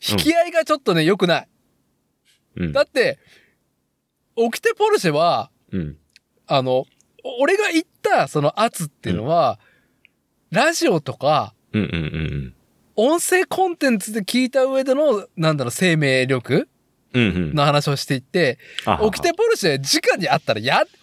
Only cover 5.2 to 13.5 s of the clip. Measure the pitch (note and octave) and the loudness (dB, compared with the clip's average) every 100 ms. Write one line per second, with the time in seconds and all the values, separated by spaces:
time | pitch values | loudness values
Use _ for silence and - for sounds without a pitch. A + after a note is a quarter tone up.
5.2 | E3+ C3 G2+ _ _ F#2+ D2+ C#2+ _ _ | 2 2 -2 _ _ -8 -6 -10 _ _
6.2 | _ _ - C#3+ B2+ B2+ C3+ _ _ _ | _ _ -2 0 0 -2 -2 _ _ _
7.2 | - A#3+ C#4 G4 G#4 E4 - _ G#4+ E4+ | -10 -2 0 2 0 -2 -4 _ 0 0
8.2 | D#3 D3+ C#3+ - A3+ - D#3 - A2+ F2+ | 0 0 -2 0 -2 -4 -12 -10 -6 -4
9.2 | A#2 E3+ C3+ G#2 _ _ _ _ _ _ | 0 2 2 -2 _ _ _ _ _ _
10.2 | _ _ _ F3+ D4 E4 E4 E3+ - A#2+ | _ _ _ 0 0 2 0 0 -2 -4
11.2 | C3 D3+ G#2 - _ A2 F2 E2 D#2 D#2 | 0 0 -2 -8 _ -4 -2 -4 -6 -6
12.2 | D#2 C#2+ C2 - _ _ _ - A#3 E4+ | -6 -6 -10 -14 _ _ _ 0 2 2
13.2 | - F#4 F#4+ | 0 0 0